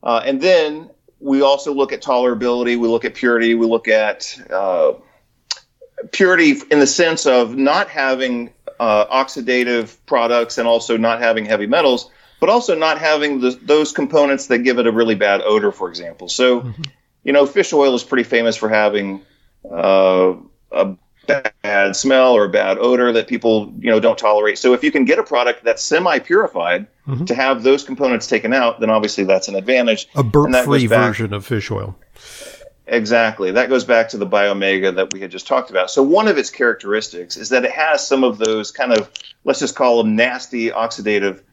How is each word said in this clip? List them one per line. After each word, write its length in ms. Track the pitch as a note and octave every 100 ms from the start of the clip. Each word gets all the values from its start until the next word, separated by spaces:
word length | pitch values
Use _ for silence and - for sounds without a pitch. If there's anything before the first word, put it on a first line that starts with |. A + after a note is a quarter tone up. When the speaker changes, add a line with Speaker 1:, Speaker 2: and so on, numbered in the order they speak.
Speaker 1:
Uh, 200 | - A#2
and 160 | B2 C3+
then 500 | E3 F3+ D#3 D3+ E3 _ _ _
we 240 | C#3 C3+
also 320 | C#3 C#3 D3+
look 180 | C#3 C3+
at 100 | -
tolerability. 760 | - B2+ B2+ A2+ B2 A#2+ A#2+ A#2+
We 100 | A#2
look 160 | A#2
at 100 | A2+
purity. 400 | - B2 A#2 A#2
We 120 | A#2 A2+
look 220 | A2+ A2+
at, 500 | G#2+ G#2+ G2 - - -
uh, 420 | F#2 G2 F2 D2+ - _ _ _ _ _ - _ _ - - -
purity 420 | - F#3 F3+ D#3+ C3+ -
in 80 | D3
the 80 | C3+
sense 400 | - E3+ D#3+ D3
of 300 | B2+ A#2 B2+
not 320 | C3+ D#3+ G3+
having, 640 | D3+ C3+ C3 B2+ A#2+ A#2+ _ - -
uh, 280 | A#2 G#2+ G#2
oxidative 920 | C3 C3+ - A#2+ B2+ B2 A#2+ A2 - _
products 520 | C3+ A#2 A#2+ A#2 -
and 100 | A#2
also 280 | A#2 - A2+
not 220 | A2+ A2+
having 280 | A#2+ A2+ G#2+
heavy 200 | G#2+ G#2
metals, 440 | D3 D3+ B2 - _ _ _
but 120 | E3
also 240 | A#3 A#3+ E3
not 220 | D#3+ D3+
having 420 | D#3+ D#3 D3 C#3
the, 180 | B2+ B2
those 300 | - D3+ D3+
components 560 | - C#3 D#3+ C#3+ C3+ -
that 100 | B2
give 200 | B2 B2
it 80 | A#2
a 60 |
really 220 | A2 A#2
bad 260 | G#2 G#2 G2+
odor, 320 | - G#2+ G#2
for 160 | - F#2
example. 400 | E2+ F2 - F2
So, 320 | - B2+ B2
Speaker 2:
Mm-hmm. 220 | B2 A2 E3 _ _ _
Speaker 1:
you 80 | -
know, 140 | C#3+ C#3+
fish 260 | G3+ F#3
oil 220 | D3+ C#3
is 100 | B2
pretty 200 | - C3
famous 320 | A#2 B2+ A#2 A2+
for 100 | G#2+
having, 540 | G#2+ G#2 G#2 G2 G2 _ _ _ _ -
uh, 680 | E2+ G2 F#2+ F#2+ F#2 F#2 F2+ - _ _
a 240 | - G2 - _ _ -
bad 680 | C#3+ B2 _ G#2 G2+ G2 F#2
smell 380 | C#3 C3 C3
or 100 | A#2+
a 40 | G2+
bad 280 | G2+ G2 G2
odor 320 | A#2+ B2 B2
that 140 | A2+ G#2
people, 460 | A#2+ A#2 A2 G#2 -
you 100 | A#2
know, 80 | A2
don't 200 | A2+ G#2+
tolerate. 400 | A2 G#2+ G#2+ -
So 160 | B2
if 100 | B2
you 80 | D#4
can 140 | D3+ B2
get 120 | D#3+
a 40 |
product 420 | A3 C3 B2 A#2+
that's 180 | A2+ A2
semi-purified 1040 | - D#3 F#3 C#3+ - F3+ G#3+ F2+ E2+ F2 - _ -
Speaker 2:
Mm-hmm. 180 | B2 F3+
Speaker 1:
to 80 | A#2+
have 260 | C3+ C3
those 220 | A#2+ C#3
components 420 | - C3 C#3 A#2 -
taken 260 | A2+ A2
out, 280 | C3 A#2+ -
then 100 | A2
obviously 320 | A2 G#2+ -
that's 240 | F#2+ F#2+ F#2
an 80 |
advantage. 540 | G2+ G2 B2+ A#2 A2 - D3
Speaker 2:
A 20 |
Speaker 1:
And 80 | B2
that 60 |
goes 180 | D3 C#3+ B2+ C3+
Speaker 2:
burp-free 220 | C#3 A#2+
Speaker 1:
back 180 | A2+ G#2+
Speaker 2:
version 260 | G#2 A2
of 140 | G#2 G2
fish 240 | A2+ -
oil. 240 | G2+ G2 F#2 _ - - - - - - _ -
Speaker 1:
Exactly. 640 | A#2 G#2+ A#2 A2+ G#2+ F#2+
That 160 | G2+ B2
goes 160 | C3
back 240 | A2+ A#2 A2+
to 80 | A2+
the 100 | G2+
Biomega 640 | G#2 G2+ G2 G2 G2 F#2+ F2+
that 160 | F#2+
we 80 | F#2+
had 100 | F#2+
just 160 | F#2 -
talked 240 | C3 -
about. 180 | F#2+ F#2
So 140 | -
one 240 | C3+ F3+ A3
of 100 | D#3+
its 140 | -
characteristics 840 | - A#2+ A2+ G2 G#2 G#2+ F2 F2 -
is 120 | G#2+
that 140 | B2+
it 60 | B2
has 340 | - D#3 D3
some 200 | - C3+
of 140 | B2+ G#2+
those 340 | A2 A2 G#2
kind 200 | - B2+
of, 160 | A2+ G2 - - _
let's 160 | - C3+
just 160 | C3+ -
call 260 | B2+ A#2
them 140 | A2 G#2+
nasty 540 | A#2+ B2 - B2 A2+
oxidative 720 | - A2+ - G#2 G#2 G2 F#2 _